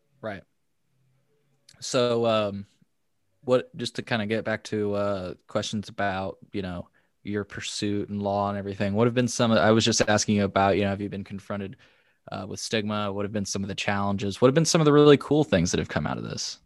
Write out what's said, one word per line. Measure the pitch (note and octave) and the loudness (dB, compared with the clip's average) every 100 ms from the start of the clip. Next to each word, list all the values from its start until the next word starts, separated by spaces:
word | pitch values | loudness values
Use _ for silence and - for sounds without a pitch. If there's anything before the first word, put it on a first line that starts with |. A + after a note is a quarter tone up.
| _ _ | _ _
Right. | A2 G2 - _ _ _ _ _ _ _ _ _ _ _ _ - | -12 -12 -14 _ _ _ _ _ _ _ _ _ _ _ _ -16
So, | - C3 B2 A#2 A#2 | -4 0 2 2 2
um, | A2 G#2 G2+ G2 _ _ _ _ _ _ _ | 2 0 -6 -12 _ _ _ _ _ _ _
what, | B2 B2+ - - | 0 0 0 -8
just | A#2 - | -10 -8
to | |
kinda | - A#2 G#2 | -4 -2 -2
get | A2 A2 | -2 -2
back | A2 - | -6 -4
to, | G#2+ G#2 | -4 -2
uh, | G2+ G2+ F#2+ F#2 - _ | -2 -2 -2 -6 -12 _
questions | G#2+ G#2+ G#2+ F#2+ | -4 -4 -6 -8
about, | A2 G2+ F#2+ F#2+ - - | -4 -4 -2 -6 -10 -12
you | G2+ | -8
know, | F2+ F2 - _ _ _ | -8 -10 -12 _ _ _
your | - G#2 | -8 -6
pursuit | G2 - - - G#2 G2+ G2 | -6 -10 -10 -6 -4 -4 -4
and | G2+ | -6
law | G2+ G2+ G2+ | -2 -2 -2
and | G2+ | -4
everything, | G2 G2 G2+ | -6 -4 -2
what | G#2 A#2+ | 2 2
have | |
been | A#2+ B2 | 2 -2
some, | - A#2 | 0 2
I | A2 G#2 | 4 6
was | A2+ A2 | 4 4
just | A2 - | 2 2
asking | G#2+ - G#2 | 2 2 2
you | G2 | 2
about, | F#2+ G2 F#2 | 2 2 2
you | |
know, | G2+ | 0
have | G2 | -2
you | G2+ | -6
been | G2 G2 | -10 -12
confronted, | G2 - G2+ G2 - _ _ _ _ - | -12 -10 -10 -10 -14 _ _ _ _ -14
uh, | G#2 G2 | -12 -10
with | G2 | -10
stigma? | - A2+ G#2 G#2 G#2 | -4 -2 -2 -4 -4
What | G2+ G2+ | -4 -4
have | |
been | A2 G2 | -4 -4
some | G#2 | -4
of | G3 | -6
the | - | -4
challenges? | - G2+ G2+ G2 G2+ - | -2 0 0 -2 -4 2
What | B2+ | 4
have | D3 | 4
been | D#3 | 4
some | E3+ | 4
of | D3+ | 6
the | |
really | D3 D3 C#3+ | 8 8 8
cool | - D3 | 6 0
things | - F#2 E2+ | 2 2 2
that | E2+ | 0
have | - | -2
come | - - | -4 -4
out | B1+ | -6
of | |
this? | - - - - | -6 -8 -8 -12